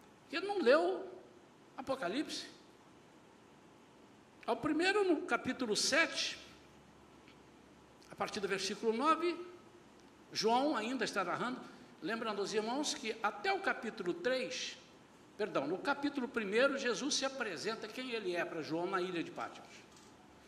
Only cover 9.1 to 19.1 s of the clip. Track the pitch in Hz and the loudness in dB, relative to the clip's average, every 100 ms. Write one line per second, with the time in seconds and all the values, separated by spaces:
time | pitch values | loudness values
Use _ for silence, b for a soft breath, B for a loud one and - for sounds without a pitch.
9.1 | 320 349 311 - - - - - - - | 4 2 -2 -8 -14 -20 -20 -20 -20 -20
10.1 | - - 156 214 240 294 240 220 262 277 | -20 -8 0 4 4 4 2 -2 -2 -2
11.1 | 208 175 151 233 247 B B B B 165 | 0 -2 0 -2 -4 B B B B -4
12.1 | 226 226 202 175 214 214 262 294 - 220 | -2 -2 -2 0 0 0 0 -2 -2 -4
13.1 | - 208 - 392 392 262 226 220 214 175 | -2 -2 -2 0 0 0 -2 -4 -4 -4
14.1 | 175 247 262 208 - - - - - - | 0 0 0 -2 -4 -8 -10 -18 -20 -20
15.1 | - - - 202 156 143 185 285 277 285 | -20 -20 -4 0 2 2 0 0 2 0
16.1 | 277 240 233 196 220 277 247 240 185 269 | 0 -2 0 2 6 6 4 0 0 0
17.1 | - 269 269 220 147 170 220 220 247 254 | 0 0 -2 -4 -4 -4 -4 -8 -8 -4
18.1 | 226 185 170 160 165 135 165 180 190 185 | -4 -2 0 -2 -4 -4 -2 0 0 0